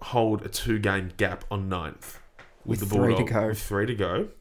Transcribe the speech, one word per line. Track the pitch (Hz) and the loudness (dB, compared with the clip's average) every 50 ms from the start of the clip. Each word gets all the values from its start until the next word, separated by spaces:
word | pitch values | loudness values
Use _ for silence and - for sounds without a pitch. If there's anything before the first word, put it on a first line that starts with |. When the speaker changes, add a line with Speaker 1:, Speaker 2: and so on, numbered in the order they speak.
Speaker 1:
hold | - - - 120 113 110 107 101 - | -10 0 2 4 4 4 2 0 -2
a | 98 | -6
two-game | - - - 117 110 110 104 101 98 98 92 92 - | -6 -4 0 0 0 2 2 2 0 0 -2 -4 -2
gap | - 101 92 90 - - - | 0 0 0 0 -4 -6 -6
on | 104 101 98 95 | -4 -4 -2 -2
ninth | 92 87 82 76 - - - - - - - - _ - - - - _ - | -2 -4 -4 -6 -10 -12 -16 -16 -16 -18 -20 -20 _ -20 -20 -20 -20 _ -4
with | 110 110 101 | -2 -2 -2
Speaker 2:
With | 104 98 | 0 2
Speaker 1:
the | 104 | 2
Speaker 2:
three | 101 98 117 95 | 4 4 4 4
to | 92 | 4
Speaker 1:
Bulldogs. | - - | 2 2
Speaker 2:
go. | 113 107 107 107 | 2 0 2 0
Speaker 1:
With | 107 104 | -2 -2
three | - - 104 101 107 | -4 -2 0 0 0
to | 117 120 | 0 0
go. | 104 95 87 90 123 208 214 - - | 0 0 0 0 -2 -2 -4 -8 -16